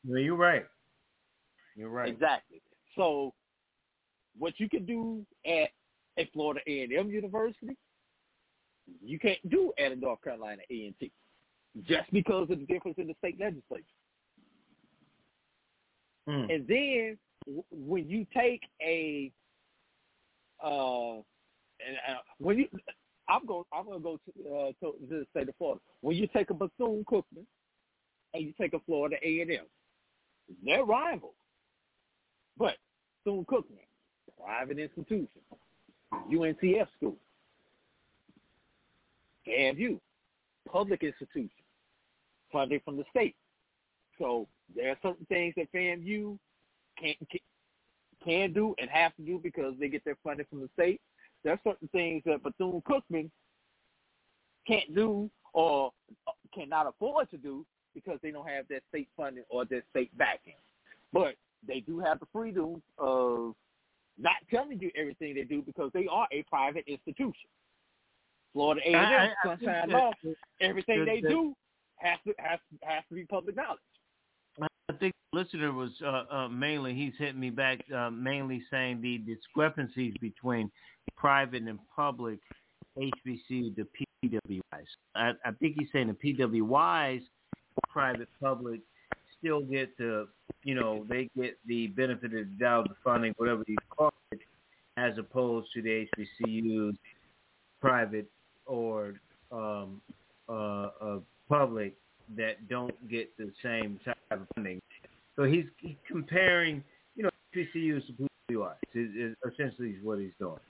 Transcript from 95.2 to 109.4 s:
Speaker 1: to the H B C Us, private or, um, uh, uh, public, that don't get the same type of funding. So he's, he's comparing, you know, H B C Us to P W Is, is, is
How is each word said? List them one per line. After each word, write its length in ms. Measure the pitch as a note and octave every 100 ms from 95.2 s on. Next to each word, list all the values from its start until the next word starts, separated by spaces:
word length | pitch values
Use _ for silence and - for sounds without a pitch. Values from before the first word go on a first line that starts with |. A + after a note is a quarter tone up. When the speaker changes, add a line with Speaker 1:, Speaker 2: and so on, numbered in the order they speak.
| G#2 B2+ B2 A#2 A2
Speaker 1:
to 80 | A#2+
the 80 | A2
H 180 | A2 G#2+ -
B 100 | G#2 -
C 180 | A2+ A2 A2+ A2
Us, 180 | G#2 G2+ - - _ _ _ _ _ _
private 480 | C3+ B2 A2 G#2+ G#2 _ _ _ -
or, 480 | B2 A2+ A2 G#2 G2 _ _ _
um, 480 | A#2+ G#2+ G#2 G2 G2 _ - _ _ -
uh, 400 | A2+ G#2 G2+ G2+ -
uh, 180 | G#2+ G2+ - _ _
public, 460 | D3 C3+ A2+ G2+ - _ _ - A2
that 320 | A2 G#2+ G#2+
don't 400 | B2 B2 - A#2+
get 260 | A#2 A2+ -
the 120 | G#2+ -
same 360 | B2 A2+ G#2+ G2+
type 140 | - A#2 _
of 100 | G#2 F#2+
funding. 280 | - G2 F#2 _ - - _ _
So 100 | -
he's, 200 | C#3 E3 D#3+ _
he's 180 | - D3 -
comparing, 800 | E3+ C#3+ E3+ F#3 F3 E3+ D3 C#3 _ _ -
you 60 |
know, 80 | G#3 - _
H 0 |
B 120 | F3+ E3+
C 220 | E3 D#3+
Us 80 | D3 -
to 60 |
P 140 | A#2+ C3+ _ -
W 180 | A#2 F#2+ - -
Is, 140 | A#2 A#2
is, 80 | G#2
is 200 | A#2 A2+